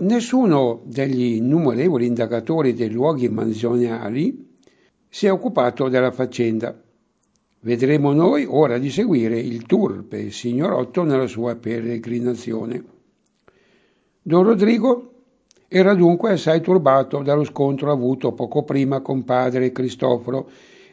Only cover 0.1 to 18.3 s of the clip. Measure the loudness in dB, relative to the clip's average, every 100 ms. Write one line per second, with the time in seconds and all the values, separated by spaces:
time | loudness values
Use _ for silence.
0.1 | 0 2 2 4 4 2 -2 -8 -4 -2
1.1 | 0 0 0 2 2 2 2 0 2 0
2.1 | 0 -2 -4 -2 0 0 0 -2 0 0
3.1 | 0 -2 -2 -4 -2 -2 0 0 -2 -6
4.1 | -4 -4 -4 -14 _ _ _ _ _ _
5.1 | -2 0 0 -2 0 0 0 0 2 0
6.1 | -2 -6 -2 -2 -2 -6 -10 _ _ _
7.1 | _ _ _ _ _ -4 0 2 2 2
8.1 | 4 4 2 0 2 2 2 -2 -2 0
9.1 | 2 0 -2 -4 -8 -2 0 0 -4 -10
10.1 | -10 -10 -8 -4 -2 -2 -2 -2 -2 0
11.1 | 0 -2 -4 -6 -4 -6 -6 -6 -6 -6
12.1 | -4 -4 -4 -6 -8 -6 -10 -12 _ _
13.1 | _ _ _ _ _ _ _ _ _ _
14.1 | _ 0 2 4 4 4 2 2 0 -4
15.1 | _ _ _ _ _ -4 2 4 6 4
16.1 | 4 2 0 2 0 2 2 4 4 2
17.1 | -4 0 0 0 -2 -2 0 -2 0 0
18.1 | 0 -2